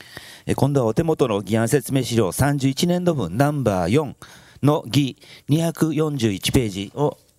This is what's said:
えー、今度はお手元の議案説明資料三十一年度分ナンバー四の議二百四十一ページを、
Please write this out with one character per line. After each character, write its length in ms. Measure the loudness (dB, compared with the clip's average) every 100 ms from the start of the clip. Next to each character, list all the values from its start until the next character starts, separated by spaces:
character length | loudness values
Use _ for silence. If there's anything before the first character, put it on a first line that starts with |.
| -20 -20 -20 -12
え 80 | -6
ー、 20 | 0
今 180 | 2
度 60 | 2
は 60 | 2
お 40 |
手 100 | 2
元 220 | 0 0 0
の 140 | 0
議 160 | 0 0
案 140 | 2
説 240 | 0 0
明 80 | -2
資 140 | 0 0
料 160 | 0
三 260 | 0 0 2
十 100 | -2
一 180 | 0 0
年 160 | 0
度 120 | 0
分 240 | -2 -2 0
ナ 100 | 0
ン 160 | 2
バ 240 | 0 0 2
ー 0 |
四 260 | 0 0 -8 -20 -20 -20 -2
の 220 | 2 2 0
議 300 | 0 0 -4 -18 -16 -2
二 140 | 0
百 320 | 0 0 0
四 240 | 0 -2 0
十 140 | 0
一 200 | 0 0
ペ 140 | 0 0
ー 20 |
ジ 240 | -4 -8
を、 220 | -2 -2 -2 _